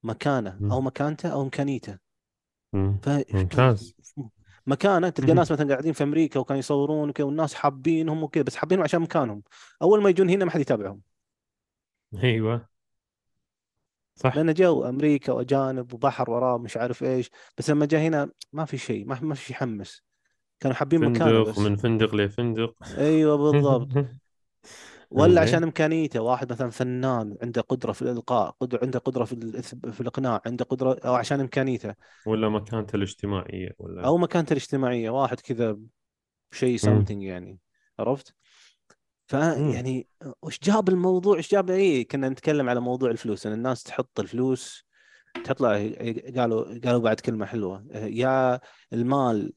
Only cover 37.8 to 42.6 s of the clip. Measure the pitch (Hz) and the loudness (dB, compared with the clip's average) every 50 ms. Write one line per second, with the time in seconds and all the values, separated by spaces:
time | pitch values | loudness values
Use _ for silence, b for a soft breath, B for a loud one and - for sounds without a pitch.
37.8 | _ _ _ - 107 113 131 143 - - _ _ b b b b b b b b | _ _ _ -6 -2 -2 -2 -2 -4 -16 _ _ b b b b b b b b
38.8 | _ _ - _ _ _ _ _ _ _ - 135 151 165 160 131 147 151 123 - | _ _ -20 _ _ _ _ _ _ _ -2 0 0 0 0 0 0 -2 -2 -2
39.8 | 127 131 127 127 - _ _ _ - 139 - _ - 156 156 - - - 202 220 | -4 -4 -6 -6 -8 _ _ _ -18 -18 -16 _ -14 -14 -14 -4 0 2 2 4
40.8 | 208 185 190 180 175 185 185 180 175 202 208 160 165 - - 202 190 180 185 190 | 4 4 2 2 2 2 2 2 4 2 2 2 2 0 2 2 2 2 2 2
41.8 | 196 190 156 131 117 - - 135 135 131 131 - - - 156 147 | 4 4 4 2 0 -2 -4 -4 -2 -4 -4 -4 -2 0 0 2